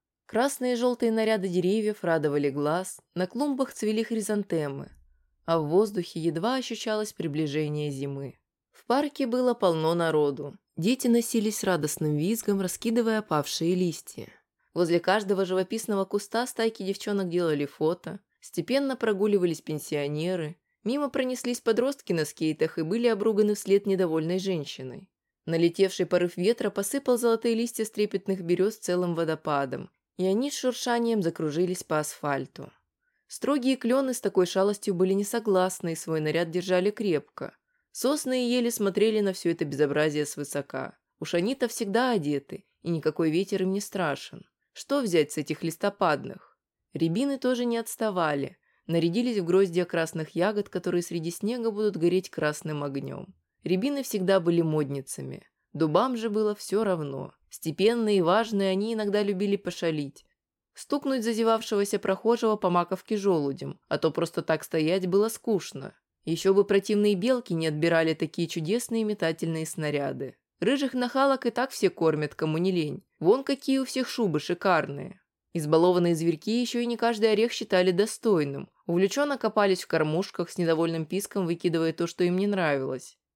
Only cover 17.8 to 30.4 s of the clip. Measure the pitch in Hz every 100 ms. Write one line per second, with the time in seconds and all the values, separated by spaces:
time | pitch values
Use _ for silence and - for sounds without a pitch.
17.8 | 156 - - - _ _ - - - 262
18.8 | 277 254 220 196 208 202 180 156 - 151
19.8 | - 151 143 151 170 185 151 165 _ _
20.8 | 202 277 285 277 254 254 247 240 - 226
21.8 | 254 277 - 170 151 - 156 151 160 -
22.8 | 160 220 240 214 220 208 208 208 - 196
23.8 | 202 190 180 160 160 185 196 180 143 -
24.8 | 131 123 - _ _ _ - 165 170 170
25.8 | 190 - 175 180 175 175 185 233 220 196
26.8 | 196 277 269 247 240 226 240 226 240 -
27.8 | 214 - 208 190 190 190 170 175 196 220
28.8 | - 180 180 165 165 156 - 143 139 135
29.8 | - _ _ - 185 202